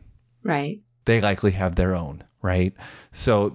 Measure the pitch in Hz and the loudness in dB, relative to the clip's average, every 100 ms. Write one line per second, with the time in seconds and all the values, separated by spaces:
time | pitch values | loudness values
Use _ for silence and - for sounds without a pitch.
0 | - _ _ _ 208 147 143 214 _ _ | -20 _ _ _ -4 -2 -4 -8 _ _
1 | - 117 104 95 104 92 92 90 92 90 | 0 2 2 2 0 0 0 0 0 -2
2 | 78 80 - _ 95 92 92 - - - | -6 -12 -18 _ -2 0 0 -4 -16 -20
3 | - - 127 107 101 | -20 -4 0 2 0